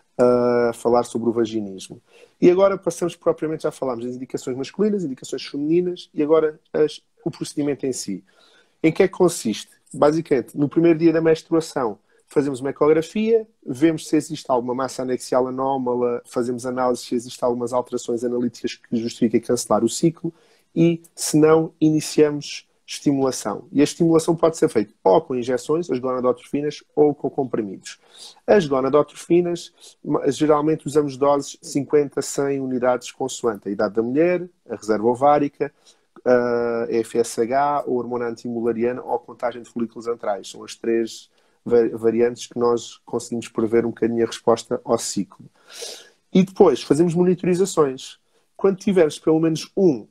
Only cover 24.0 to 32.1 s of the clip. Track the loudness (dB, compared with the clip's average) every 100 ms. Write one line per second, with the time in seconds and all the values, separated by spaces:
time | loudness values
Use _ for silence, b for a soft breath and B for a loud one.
24 | 2 4 2 2 0 2 0 0 -2 _
25 | 2 2 2 -4 -2 -4 -2 -4 -2 -4
26 | -2 -2 0 -2 -4 -6 -6 -8 -8 2
27 | 2 2 -6 -4 -4 -4 -6 -10 -16 -20
28 | B B B B 2 2 4 0 2 2
29 | 2 -4 0 2 2 -4 -10 B B _
30 | -4 -2 0 0 4 4 4 -2 0 0
31 | 0 0 2 2 0 -14 -8 -6 0 2
32 | 2